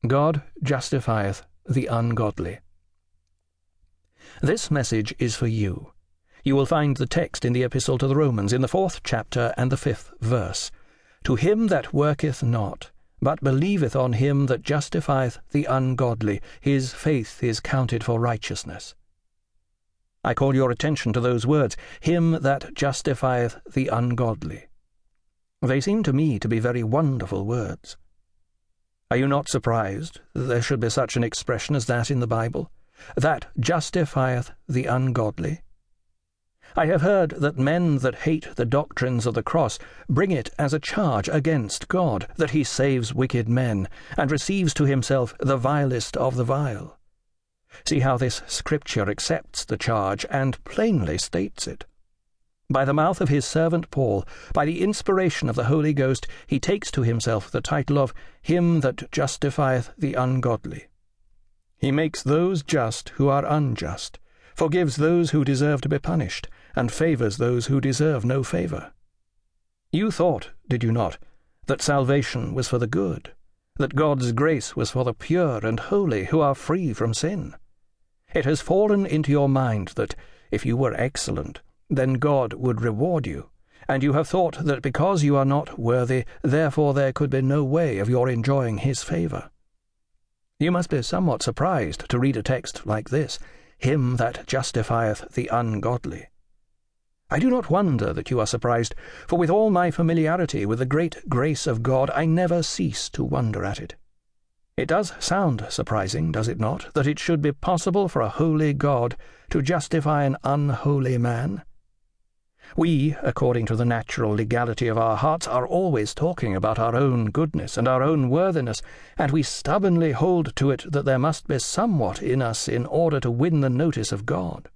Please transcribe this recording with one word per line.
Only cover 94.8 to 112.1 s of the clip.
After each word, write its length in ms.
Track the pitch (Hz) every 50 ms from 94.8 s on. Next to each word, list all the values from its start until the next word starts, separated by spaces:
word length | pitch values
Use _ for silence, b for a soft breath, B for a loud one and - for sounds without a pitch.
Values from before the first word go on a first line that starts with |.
| 110 - 117 117 117 110 104 - - - -
the 140 | - - -
ungodly." 800 | - 120 120 113 107 104 95 113 123 123 - - - - - - _ _ _ _ _ _ _ _ _ _ _ _ _ _ _ _ _ _ _ _
I 60 | - 147
do 140 | 165 262
not 180 | 247 254 - -
wonder 420 | 160 185 208 180 139 117 107 -
that 200 | - - - -
you 80 | 131 120
are 80 | 107 107
surprised, 480 | - 117 - 123 120 117 117 - - B B B B B B B
for 100 | - 170
with 140 | 175 156
all 180 | 175 208 220 220
my 220 | 202 180 180 180
familiarity 760 | 151 - 170 160 165 165 156 156 165 185 175 - - - 104
with 140 | 101 113 117
the 60 | 131 127
great 420 | 135 151 170 165 - - - -
grace 380 | - 120 127 156 151 131 - -
of 160 | 123 117 117
God, 260 | 127 131 131 135 143 -
I 100 | 135 156
never 380 | 160 160 170 180 175 175 175 160
cease 440 | - - - 190 160 107 - - -
to 120 | - - 131
wonder 400 | 123 - 135 127 113 107 - 92
at 160 | 98 - -
it. 160 | - - - - - _ _ _ _ _ _ _ _ _ _ _ _ _ _
It 120 | - 123 -
does 260 | 160 185 214 170 - -
sound 480 | - - 175 196 202 165 127 110 107 -
surprising, 640 | - - - - 107 107 95 101 - - 156 -
does 160 | - 110 110 120
it 120 | - -
not, 320 | 110 107 135 - - - -
that 100 | 151 139
it 140 | 143 151 156
should 200 | - - 170 156
be 120 | 143 151
possible 560 | 139 - - - 180 170 - 196 175 202 202 180
for 140 | - 139 120
a 60 | 104
holy 440 | - - 151 165 156 151 156 151 143
God 420 | 139 143 147 143 123 117 120 117 B B B B B B B
to 100 | - 160
justify 640 | 135 131 180 170 143 - - 160 143 151 151 147 143
an 140 | 139 135 - -
unholy 760 | 123 139 147 147 143 131 110 - 143 147 139 131 127 127 120
man? 440 | 117 120 117 113 123 151 190 190 - - - - _ _ _ _ _ _